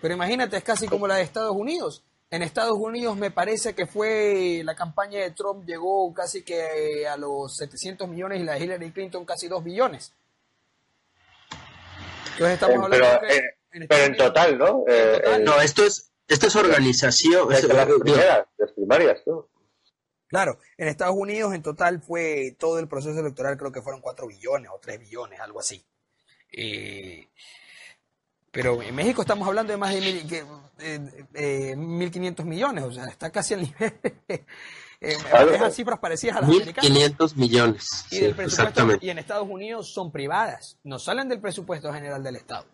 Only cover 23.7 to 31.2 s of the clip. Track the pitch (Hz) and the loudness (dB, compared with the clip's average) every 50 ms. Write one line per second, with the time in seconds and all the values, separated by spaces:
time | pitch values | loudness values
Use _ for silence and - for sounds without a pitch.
23.7 | 127 131 - 135 135 135 - 127 120 - 135 117 101 98 - 120 139 139 120 95 | -10 -10 -12 -12 -14 -12 -12 -12 -12 -12 -14 -16 -16 _ -6 -4 -4 -4 -6 -10
24.7 | 95 98 _ 117 104 110 117 104 107 120 123 - 101 - 113 107 104 95 - - | -20 -18 _ -16 -16 -16 -16 _ -14 -14 -14 -14 -14 -18 -18 -16 -14 -10 -10 -10
25.7 | 104 92 _ _ _ _ _ _ _ _ _ _ _ _ _ _ - - 110 110 | -10 -12 _ _ _ _ _ _ _ _ _ _ _ _ _ _ -12 -10 -10 -10
26.7 | 104 104 101 101 101 98 95 92 87 78 - _ _ _ - - - - _ _ | -10 -10 -12 -14 -16 -16 -16 -18 -18 -20 -20 _ _ _ -20 -20 -20 -20 _ _
27.7 | - - - - _ _ _ _ _ _ _ _ _ _ _ _ - 127 123 123 | -20 -20 -20 -20 _ _ _ _ _ _ _ _ _ _ _ _ -8 -4 -2 -2
28.7 | 123 120 113 101 123 135 156 226 254 - 202 - 214 202 196 190 196 214 226 208 | -2 -2 -6 -8 -6 -2 -2 -2 -2 -2 -2 -2 -2 -2 -2 -2 -2 -2 -2 -4
29.7 | 214 202 202 190 196 190 190 190 190 175 160 151 170 165 151 139 147 147 143 147 | -4 -4 -4 -4 -4 -4 -4 -4 -6 -6 -8 -10 -10 -12 -12 -14 -20 -20 -20 _
30.7 | _ _ 156 160 156 147 143 139 - 139 | _ _ -12 -10 -10 -10 -12 -14 -16 -20